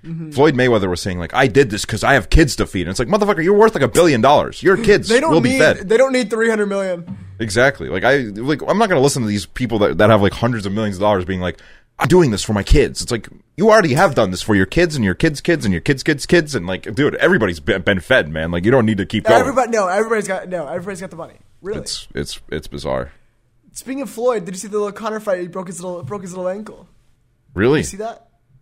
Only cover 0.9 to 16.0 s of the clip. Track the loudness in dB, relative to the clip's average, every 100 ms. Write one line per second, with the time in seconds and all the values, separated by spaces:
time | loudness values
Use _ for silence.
0.9 | -4 -4 -6 -4 0 2 4 2 0 -6
1.9 | -2 2 2 4 4 4 0 -4 -4 -4
2.9 | -4 0 0 0 0 2 4 4 4 0
3.9 | 4 4 4 4 4 2 -2 0 2 4
4.9 | 2 2 0 2 2 2 4 2 2 2
5.9 | 2 2 0 -2 0 0 0 -2 -2 -4
6.9 | -6 -10 -16 -14 -10 -4 2 2 0 -6
7.9 | -2 2 2 -2 -6 -4 -2 0 0 2
8.9 | 2 2 0 -2 -4 -6 -6 -2 0 2
9.9 | 4 4 6 4 0 -2 -2 -4 -4 -4
10.9 | -2 0 0 -2 -4 -6 -8 -14 -20 _
11.9 | -4 2 4 4 0 -2 -2 4 4 2
12.9 | -2 -6 -6 -8 -20 _ 0 4 4 4
13.9 | 2 2 2 0 -2 0 2 2 2 0
14.9 | 0 -2 0 -2 -2 -2 0 0 -2 -2
15.9 | -2